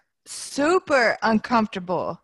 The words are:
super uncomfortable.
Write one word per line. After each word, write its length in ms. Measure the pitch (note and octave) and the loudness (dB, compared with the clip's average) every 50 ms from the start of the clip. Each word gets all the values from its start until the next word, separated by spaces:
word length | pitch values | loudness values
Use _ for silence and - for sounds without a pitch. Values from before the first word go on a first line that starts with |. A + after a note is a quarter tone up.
| _ _ _ _ _ | _ _ _ _ _
super 880 | - - - - - - C#4 C#4+ D#4+ F#4 F#4 - - D4 B3+ A3+ G3+ - - | -16 -14 -14 -14 -8 -4 0 2 2 2 2 2 2 2 4 4 2 2 0
uncomfortable. 960 | - A3 A3+ G#3+ - - B3 A3+ G#3+ - - F#3+ F3+ F3+ F3 D3 E2 F#2 E3+ - | 0 2 2 0 0 0 0 0 0 0 -4 -8 -6 -4 -4 -4 -4 -4 -8 -10